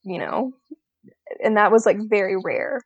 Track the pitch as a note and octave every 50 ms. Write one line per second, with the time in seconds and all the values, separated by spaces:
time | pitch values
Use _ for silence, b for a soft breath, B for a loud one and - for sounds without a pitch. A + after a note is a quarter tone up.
0 | _ F#3+ F3+ - - - - - C4+ B3+ C4 _ _ _ D#4 _ _ _ _ _
1 | _ - _ _ _ - - - - A3 A3 G#3 G#3 G3 A3 A3+ G#3+ G#3+ G3+ G3+
2 | A3 G#3+ G#3+ G#3 F#3+ F#3+ F#3+ F#3+ - E3+ - - - - C#4 B3 -